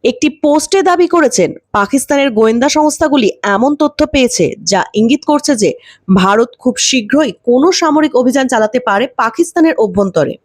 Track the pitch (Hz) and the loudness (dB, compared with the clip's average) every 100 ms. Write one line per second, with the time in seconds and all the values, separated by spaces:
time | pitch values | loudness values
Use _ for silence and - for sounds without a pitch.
0 | 226 247 302 - 302 302 - 392 370 349 | -2 0 -4 0 0 0 0 0 2 2
1 | 349 349 277 - - - _ 208 202 277 | 2 2 2 0 -2 -4 _ -4 0 -2
2 | - 285 277 214 220 233 277 302 302 - | -2 -2 0 2 0 2 0 0 0 0
3 | 311 277 202 - 202 202 254 294 294 - | 0 2 0 -2 -4 0 0 0 -2 0
4 | 302 285 247 - 151 - 147 190 - 208 | -2 2 0 0 -2 -2 -2 -2 -2 -2
5 | 226 294 - 294 - 254 185 - - - | 0 0 0 -2 0 0 0 -2 -14 -20
6 | - 190 190 208 254 _ 254 - - 262 | 0 2 2 0 -2 _ -4 -2 -2 -2
7 | 208 285 285 - - 247 320 359 320 302 | 0 0 0 -4 0 2 2 0 0 0
8 | 302 247 254 269 262 240 214 247 240 196 | 0 0 0 0 -2 0 0 -2 -2 -2
9 | 254 - 226 233 330 - 320 - 214 185 | -2 -4 -4 -2 -2 2 0 2 -2 0
10 | 196 170 135 - | -2 0 -2 -6